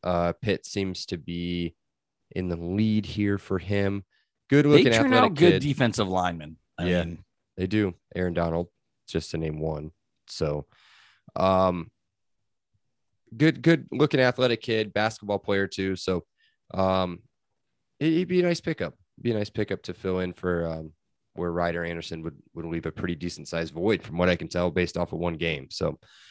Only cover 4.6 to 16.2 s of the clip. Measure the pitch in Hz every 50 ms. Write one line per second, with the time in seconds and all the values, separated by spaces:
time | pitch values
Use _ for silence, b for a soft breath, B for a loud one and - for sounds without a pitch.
4.6 | 147 147 147 - - 123 113 113 - 262 254 - - - 170 139 170 175 - 95
5.6 | 139 147 135 - 131 113 98 117 104 92 92 90 90 90 85 82 73 78 80 -
6.6 | _ _ - - 87 90 90 87 85 85 87 85 - _ _ _ _ _ - -
7.6 | 92 95 101 107 104 92 87 _ _ _ - 92 92 90 85 82 85 82 82 85
8.6 | 87 - _ _ _ _ _ _ _ - - 80 - - - 80 80 78 76 78
9.6 | 78 80 78 73 76 80 - _ _ _ _ _ _ - - - 85 76 73 76
10.6 | 71 b b b b b b b b b b b b b - - 90 95 95 92
11.6 | 95 92 90 87 82 - _ _ _ _ _ _ _ _ _ _ _ _ _ _
12.6 | _ _ _ _ _ _ _ _ _ _ _ _ _ - 117 113 151 160 - 127
13.6 | 123 165 165 143 - - - 123 147 151 - 131 127 123 123 - 127 123 117 -
14.6 | - - 110 110 110 104 - 104 107 113 110 - 107 101 101 98 - - 101 98
15.6 | 98 95 - - 95 95 95 90 - - 92 85